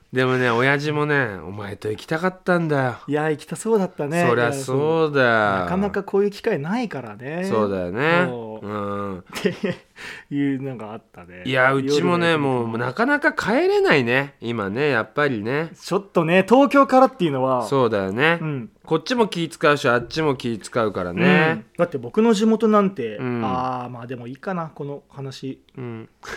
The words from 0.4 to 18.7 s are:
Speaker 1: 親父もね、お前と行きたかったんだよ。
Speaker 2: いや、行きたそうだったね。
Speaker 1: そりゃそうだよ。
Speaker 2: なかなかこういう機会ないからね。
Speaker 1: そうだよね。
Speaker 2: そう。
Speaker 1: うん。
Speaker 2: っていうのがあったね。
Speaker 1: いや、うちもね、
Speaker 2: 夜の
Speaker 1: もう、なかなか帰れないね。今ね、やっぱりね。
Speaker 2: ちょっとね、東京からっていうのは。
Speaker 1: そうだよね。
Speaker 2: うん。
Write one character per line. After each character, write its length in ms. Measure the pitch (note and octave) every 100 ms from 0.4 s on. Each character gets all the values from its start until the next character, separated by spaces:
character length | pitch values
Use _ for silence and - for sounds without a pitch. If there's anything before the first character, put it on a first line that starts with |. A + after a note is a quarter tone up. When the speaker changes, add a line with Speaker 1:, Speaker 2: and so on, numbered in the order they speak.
| B2+
Speaker 1:
親 300 | A#2 C3+ C#3+
父 140 | D3
も 120 | D3
ね、 320 | D3 C#3+ A#2+ F#2+ D#2+
お 40 |
前 260 | G2+ G2+ G#2
と 140 | G#2+
行 120 | G#2+
き 40 | -
た 120 | D#3+
か 100 | F3+
っ 140 | F3+
た 140 | - F3
ん 100 | E3
だ 160 | C#3+
よ。 120 | C3 A2+ -
Speaker 2:
い 60 |
や、 180 | D3 D#3
行 120 | D3
き 20 |
た 120 | - E3
そ 180 | A3
う 40 | A3+
だ 60 |
っ 100 | F#3
た 120 | - D3
ね。 180 | E3+ E3+
Speaker 1:
そ 80 |
り 60 | A#2
ゃ 140 | A#2+
そ 540 | C#3 C3 C3 D3+ E3 D#3+
う 60 |
だ 60 | C#3+
よ。 60 | B2
Speaker 2:
な 380 | A2+ G#2 F#2+ B2+
か 80 | F#3
な 140 | G3+
か 120 | G3
こ 180 | G3 G3
う 40 |
い 40 | G3+
う 20 |
機 100 | G3
会 180 | A#3+ F#3
な 220 | D3 A3+
い 80 | A3+
か 140 | C#3+
ら 120 | A#2
ね。 300 | G#2 B2 E3
Speaker 1:
そ 220 | F#3+ A2+ G#2
う 40 |
だ 100 | G2
よ 100 | F2
ね。 340 | G2 D3+ E3+ F3+
Speaker 2:
そ 340 | A#2+ A2+ A2
う。 40 | G2+
Speaker 1:
う 40 |
ん。 480 | G#2 G2+ G2+ G2+ F#2
Speaker 2:
っ 40 | - -
て 120 | G3+ - F#3 F3+ _ - - - -
い 220 | C#3+ C#3 C3+
う 60 |
の 160 | C3+ B2
が 140 | G#2
あ 40 | G#2+
っ 60 | _
た 140 | - -
ね。 160 | -
Speaker 1:
い 80 | C3
や、 220 | C3 C3
う 80 | C#3
ち 200 | C3+ D3
も 140 | F3 F3
ね、 140 | E3+
Speaker 2:
夜 80 | D#3+
の 100 | C#3 B2+ A#2
Speaker 1:
も 80 | A2+
う、 20 |
な 160 | B2
か 100 | B2+
な 160 | A#3+ D4
か 140 | D4+
帰 340 | D#4 E3 A#3+ F#4
れ 140 | G4+
な 140 | G4 D3+
い 80 |
ね。 300 | A#2 B2+ C#3 -
今 300 | A2+ A#2 G2
ね、 180 | G#2+ D3
や 140 | A#2+
っ 100 | A2
ぱ 160 | - D3
り 140 | A#2
ね。 300 | G#2+ C#3+ E3 -
Speaker 2:
ち 140 | -
ょ 60 | F3+
っ 80 | G3
と 140 | -
ね、 180 | D#3+ F#3 F#3+
東 220 | B3 C#4+
京 160 | C#4 C4+
か 140 | C4
ら 60 | B3+
っ 60 |
て 120 | - E3+
い 20 |
う 40 |
の 120 | C3+
は。 220 | C3 B2+ G#2+
Speaker 1:
そ 220 | C#3 A#2+
う 20 |
だ 80 | G#2+
よ 120 | F#2+
ね。 280 | G#2 D3+ E3+
Speaker 2:
う 40 | D#3+
ん。 240 | C#3 A2